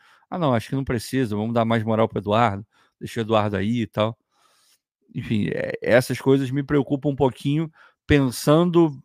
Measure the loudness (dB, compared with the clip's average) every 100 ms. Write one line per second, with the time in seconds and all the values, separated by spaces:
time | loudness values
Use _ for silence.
0 | _ _ _ -4 0 0 -2 -6 -4 -4
1 | -4 -4 -2 -2 -2 0 2 0 0 0
2 | 0 0 0 2 2 0 -10 _ _ _
3 | -10 -8 0 0 2 -2 -2 -2 -4 -2
4 | -2 -4 _ _ _ _ _ _ _ _
5 | _ -12 -4 -2 -2 -4 -6 -6 2 2
6 | 2 -2 2 2 2 -4 -2 -2 0 -2
7 | -2 0 0 0 -2 -2 -4 -10 _ _
8 | 0 2 2 0 2 4 4 4 2 0